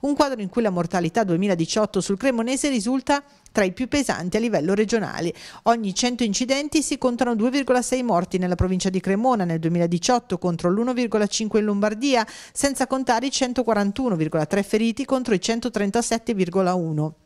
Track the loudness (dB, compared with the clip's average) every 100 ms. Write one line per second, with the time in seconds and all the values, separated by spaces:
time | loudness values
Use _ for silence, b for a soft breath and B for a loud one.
0 | -2 2 2 0 -4 0 0 0 0 0
1 | 0 0 0 2 2 0 0 0 0 -2
2 | -2 0 0 0 -2 -2 0 0 0 -2
3 | 0 -2 -2 b b 0 0 0 -2 0
4 | 0 -2 -2 0 0 0 2 2 2 0
5 | -2 -4 -4 B B B 0 2 0 -2
6 | -2 0 -2 0 0 0 0 0 0 0
7 | 0 0 0 2 2 0 2 0 2 -2
8 | 0 0 0 -2 0 0 0 0 0 -2
9 | 0 0 2 2 0 0 0 2 2 0
10 | 2 0 0 -4 -2 0 0 0 0 0
11 | 0 0 0 -2 0 0 0 0 0 0
12 | 0 2 0 B B -2 -2 0 -2 -2
13 | 2 0 0 -2 -2 0 0 2 2 0
14 | 0 0 0 0 0 0 0 0 0 -2
15 | -2 -2 2 0 0 -2 -2 -2 0 0
16 | 0 -2 -2 -2 0 2 2 2 0 -2
17 | -2 -4